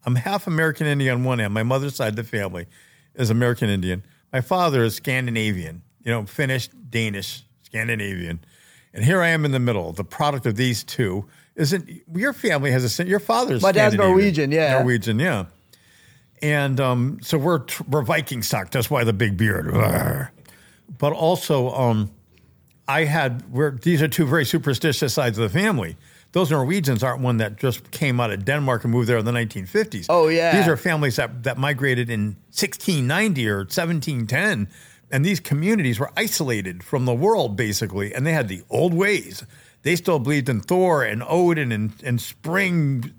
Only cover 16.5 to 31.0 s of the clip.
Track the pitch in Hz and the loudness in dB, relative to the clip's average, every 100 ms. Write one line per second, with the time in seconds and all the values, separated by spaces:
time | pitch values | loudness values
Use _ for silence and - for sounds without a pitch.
16.5 | 147 139 131 135 123 123 151 - 160 143 | 0 0 0 2 2 0 -4 -2 0 2
17.5 | 170 - - 165 143 117 160 147 127 107 | 0 -2 -10 -2 -2 2 0 -2 -6 -2
18.5 | 110 110 135 113 143 117 101 110 95 110 | -4 -2 -2 0 2 2 2 0 2 2
19.5 | 92 78 85 107 - 76 71 67 - - | 0 0 2 2 2 0 -2 -6 -12 -20
20.5 | - - _ _ 151 143 156 160 180 - | -20 -20 _ _ -2 -2 2 2 2 2
21.5 | 147 127 127 123 110 101 - _ _ _ | 0 0 0 2 2 0 -6 _ _ _
22.5 | _ _ _ - 139 156 156 135 120 - | _ _ _ -2 0 2 2 0 -2 -6
23.5 | 123 147 131 165 170 151 123 147 160 131 | -2 0 0 2 2 2 2 2 2 2
24.5 | 165 135 123 165 139 143 - 127 107 113 | 0 0 0 0 0 0 0 0 0 0
25.5 | 107 208 160 87 82 - - _ - 180 | 2 0 0 -2 -8 -18 -20 _ 0 2
26.5 | 147 131 190 143 120 127 123 123 117 107 | 2 2 0 0 0 0 0 0 2 0
27.5 | 107 135 117 - - 143 123 117 98 98 | -2 -4 -4 -8 -4 -2 0 0 -2 -2
28.5 | 147 139 120 123 117 117 120 110 120 117 | 0 0 0 0 0 2 2 2 -2 -2
29.5 | 98 95 208 214 196 170 170 160 165 165 | -6 -4 -2 -2 -4 0 4 4 4 4
30.5 | 156 156 151 185 156 | 4 4 2 0 0